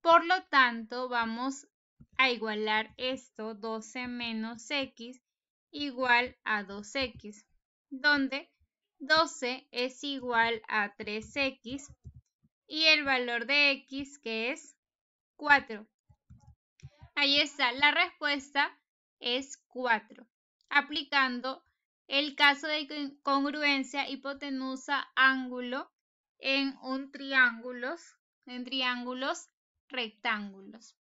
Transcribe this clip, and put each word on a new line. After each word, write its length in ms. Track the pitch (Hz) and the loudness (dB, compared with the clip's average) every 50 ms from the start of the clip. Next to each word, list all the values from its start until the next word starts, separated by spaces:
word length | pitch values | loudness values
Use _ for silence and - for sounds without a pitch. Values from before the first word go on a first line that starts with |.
Por 220 | - 339 330 349 339 | 8 8 8 8 8
lo 180 | 339 370 370 370 _ | 4 0 0 0 _
tanto, 600 | 302 277 262 240 233 233 226 220 240 247 254 254 | 4 6 6 6 2 -4 -10 -8 -6 -6 -6 -2
vamos 580 | 247 240 233 226 226 233 254 269 269 - - _ _ _ _ _ _ _ - _ _ | -2 -2 -2 -2 -4 -4 -4 -6 -6 -8 -16 _ _ _ _ _ _ _ -20 _ _
a 120 | - 262 254 | 2 4 4
igualar 640 | 240 220 220 220 214 214 214 214 214 214 220 220 - | 2 0 -2 -4 -2 -2 0 0 0 0 -2 -4 -8
esto, 580 | - 247 254 262 262 - _ _ - 214 220 226 | -6 -4 -4 -4 -6 -10 _ _ -10 -10 -10 -10
doce 520 | 202 214 226 220 220 220 - - 254 247 | -8 -8 -8 -8 -8 -10 -10 -10 -10 -8
menos 640 | 247 247 240 240 233 226 220 220 226 240 226 - - | -8 -8 -8 -6 -6 -6 -6 -6 -8 -10 -14 -10 -6
X 500 | 302 277 269 262 _ - 226 240 254 262 _ _ _ _ _ _ _ _ _ _ | -4 -4 -4 -4 _ -16 -16 -16 -16 _ _ _ _ _ _ _ _ _ _ _
igual 680 | - 294 294 285 247 240 254 247 240 240 247 254 - _ _ | -8 -8 -8 -6 -4 -2 2 4 4 4 2 0 -8 _ _
a 200 | - 214 208 202 | -4 -4 -4 -4
dos 300 | 185 196 208 208 - - | -8 -12 -12 -12 -8 -4
X, 500 | 277 262 - - - - 208 214 - _ _ _ _ _ _ _ _ _ _ | -4 -4 -4 -6 -14 -18 -18 -20 -20 _ _ _ _ _ _ _ _ _ _
donde 640 | 285 262 269 294 294 285 269 262 269 277 330 _ _ _ _ _ _ _ _ _ _ _ | -12 0 2 2 4 4 2 -2 -4 -8 -10 _ _ _ _ _ _ _ _ _ _ _
doce 680 | 302 - 311 320 330 285 - - 262 240 254 269 _ _ | 0 2 4 4 4 2 -2 -6 -4 -4 -4 -6 _ _
es 320 | - 240 247 262 262 - - | -4 -4 -4 -4 -6 -8 -8
igual 580 | 285 277 269 247 247 240 226 226 226 233 220 - | -8 -8 -6 -6 0 2 2 4 2 0 -4 -6
a 260 | - - 214 202 202 - | -2 -2 -2 -2 -2 -6
tres 400 | - 220 208 208 220 220 - - | -12 -10 -8 -8 -8 -10 -8 -4
X 520 | 285 277 269 262 _ _ 226 262 277 - - - _ _ - _ - _ _ _ _ _ _ _ _ _ _ | -2 -2 -2 -4 _ _ -12 -10 -10 -12 -16 -20 _ _ -20 _ -20 _ _ _ _ _ _ _ _ _ _
y 140 | 294 311 320 | -2 2 6
el 220 | 311 311 302 294 | 6 6 4 4
valor 400 | 277 269 254 247 240 240 233 233 | 2 2 2 0 -2 -2 -4 0
de 260 | 226 277 285 285 285 | 0 2 4 4 4
X, 480 | 269 269 - _ 269 269 285 269 - - | 2 0 -6 _ -8 -8 -8 -10 -14 -14
que 320 | _ 226 220 220 226 247 | _ -8 -6 -4 -4 -4
es 260 | 311 320 - - _ _ _ _ _ _ _ _ _ _ _ _ _ | -6 -8 -12 -20 _ _ _ _ _ _ _ _ _ _ _ _ _
cuatro. 520 | - 294 294 285 277 277 - 220 208 214 _ _ _ _ _ - _ _ _ - - _ - - _ _ _ _ _ - - _ _ - - _ | -8 4 4 4 4 4 -2 -12 -12 -14 _ _ _ _ _ -20 _ _ _ -20 -20 _ -20 -20 _ _ _ _ _ -20 -20 _ _ -20 -8 _
Ahí 240 | 294 285 277 277 285 | 0 2 2 4 2
está, 320 | 311 285 - - 269 240 | 2 0 0 0 0 0
la 200 | 240 269 294 294 | 2 4 4 4
respuesta 840 | 294 330 359 359 - _ 302 294 285 277 269 - _ 277 285 349 - _ _ _ _ _ _ _ _ _ | 6 4 0 0 -2 _ -4 -2 -2 -4 -6 -4 _ -2 -2 -2 -4 _ _ _ _ _ _ _ _ _
es 380 | - 240 240 269 269 - - _ _ | -6 -4 -4 -4 -6 -8 -18 _ _
cuatro, 600 | _ _ 247 254 247 226 208 214 _ - - - _ _ _ _ _ _ _ _ _ | _ _ -4 0 2 2 2 0 _ -20 -20 -20 _ _ _ _ _ _ _ _ _
aplicando 920 | - 285 277 - 302 330 285 _ 294 277 269 254 247 247 254 262 262 - _ _ _ _ _ _ _ _ _ | 4 4 4 4 -6 -6 -4 _ 4 4 4 4 0 -2 -4 -6 -6 -6 _ _ _ _ _ _ _ _ _
el 280 | - 269 277 294 294 285 | 0 0 0 0 0 2
caso 320 | - 294 285 285 277 294 | 6 6 6 6 4 -2
de 200 | 311 302 302 302 | -4 -4 -4 -4
con-, 300 | 285 302 294 285 277 285 _ _ | -6 -6 -6 -6 -8 -8 _ _
congruencia, 840 | 277 277 277 277 285 294 302 294 285 285 269 262 262 - 277 - - | 2 2 2 2 0 -2 0 0 2 2 2 -2 -4 -4 -6 -4 -4
hipotenusa, 1000 | 277 269 262 277 277 277 285 285 269 262 262 262 262 262 - - 285 269 - - _ | -8 -8 -8 -10 -10 -8 -8 -8 -6 -6 -6 -6 -8 -8 -6 -4 -4 -4 -4 -4 _
ángulo 760 | 254 262 269 269 262 254 247 247 247 247 247 247 277 349 _ _ _ _ _ _ _ _ _ _ _ | 4 4 4 4 2 -4 -6 -6 -8 -6 -6 -6 -8 -8 _ _ _ _ _ _ _ _ _ _ _
en 380 | - 269 269 277 277 277 277 - | -4 -2 0 0 0 -2 -6 -8
un 300 | - 254 262 269 277 277 | -8 -6 -6 -6 -6 -10
triángulos, 1040 | 294 269 277 269 269 262 254 240 233 226 233 254 254 240 247 262 339 339 - - _ _ _ _ _ _ _ | -12 -12 -8 -2 2 4 4 4 2 -4 -10 -10 -10 -6 -6 -6 -8 -8 -12 -20 _ _ _ _ _ _ _
en 180 | 254 247 247 247 | -14 -12 -12 -10
triángulos 840 | 247 269 262 254 247 247 247 240 247 254 254 262 294 339 - - _ _ _ _ _ _ _ _ _ | -6 -4 -2 -2 -2 -2 -4 -6 -8 -6 -4 -4 -4 -4 -6 -10 _ _ _ _ _ _ _ _ _
rectángulos. 1080 | 262 254 233 220 _ _ - 240 220 208 208 202 196 196 190 208 214 233 - - _ _ _ | -8 -6 -6 -8 _ _ -4 -2 -2 -2 -4 -10 -12 -16 -20 -20 -20 -20 -20 -20 _ _ _